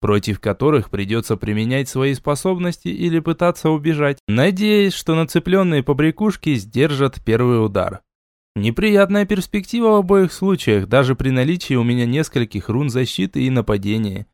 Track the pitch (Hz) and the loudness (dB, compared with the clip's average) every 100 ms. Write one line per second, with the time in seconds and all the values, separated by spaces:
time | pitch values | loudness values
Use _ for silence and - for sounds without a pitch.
0 | - 104 98 101 110 98 135 151 104 101 | 2 0 0 -4 -4 -2 2 0 -2 -6
1 | 98 113 110 107 110 104 113 131 135 131 | -4 -4 -4 -4 -2 -2 -2 -2 -2 -2
2 | 135 135 - 143 190 185 175 170 175 - | -2 -2 -4 -4 -2 -2 -4 -6 -8 -4
3 | 170 165 160 160 175 170 160 156 151 156 | -2 -2 -2 0 0 0 0 0 0 0
4 | 147 139 - 107 156 190 214 214 196 180 | 0 -2 -2 2 2 2 2 4 2 0
5 | - 160 160 170 165 185 185 156 127 139 | -2 0 2 -2 0 2 2 2 0 0
6 | 156 156 214 190 - 135 98 123 151 139 | 0 0 -2 -2 -2 -2 -2 0 0 2
7 | 139 - - 113 123 120 110 98 92 92 | -2 -2 -2 2 4 2 2 0 -4 -6
8 | _ _ _ _ _ - 208 220 214 208 | _ _ _ _ _ -2 -2 2 2 4
9 | 196 202 202 208 180 208 190 233 226 214 | 4 2 0 -2 -2 -4 -4 -2 2 2
10 | 180 196 185 - 190 185 - 107 95 123 | 4 4 2 0 -2 0 2 0 2 2
11 | 131 131 131 131 131 180 - 131 117 123 | 2 0 0 0 0 -2 -2 0 2 0
12 | 120 131 156 - 113 104 - 110 147 117 | 0 0 -2 -2 -2 -4 -4 -2 -2 -2
13 | 127 - 185 143 131 127 107 104 98 110 | -4 -2 -4 -2 0 0 0 -2 -2 -4
14 | 107 95 101 | -4 -6 -12